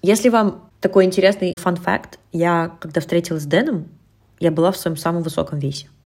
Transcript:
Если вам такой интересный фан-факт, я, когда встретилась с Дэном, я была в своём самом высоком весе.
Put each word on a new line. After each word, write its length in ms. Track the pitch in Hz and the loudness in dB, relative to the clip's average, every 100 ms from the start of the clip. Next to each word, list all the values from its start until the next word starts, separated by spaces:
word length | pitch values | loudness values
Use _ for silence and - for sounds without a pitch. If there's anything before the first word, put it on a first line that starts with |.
Если 280 | 175 220 247 | 2 4 4
вам 400 | 226 208 - - _ | 4 2 -2 -20 _
такой 240 | 185 190 185 | 2 4 4
интересный 480 | 185 190 202 185 180 | 4 2 2 -4 -2
фан-факт, 600 | 180 175 175 190 - - _ | -4 -2 -2 -4 -4 -20 _
я, 440 | 170 170 170 165 165 | -2 0 2 -2 -8
когда 220 | 160 165 | -6 -4
встретилась 420 | 151 170 170 160 | 0 -2 -2 -6
с 20 | 147 | 0
Дэном, 420 | 165 302 196 - - _ _ _ _ | 0 0 -4 -6 -18 _ _ _ _
я 120 | 170 | 0
была 200 | 156 170 | 2 0
в 60 | 196 | 0
своём 200 | 170 156 | -6 -4
самом 260 | 175 170 | -2 -2
высоком 360 | 160 160 156 147 | -4 -4 -4 -4
весе. 280 | 139 139 - _ | -4 -6 -14 _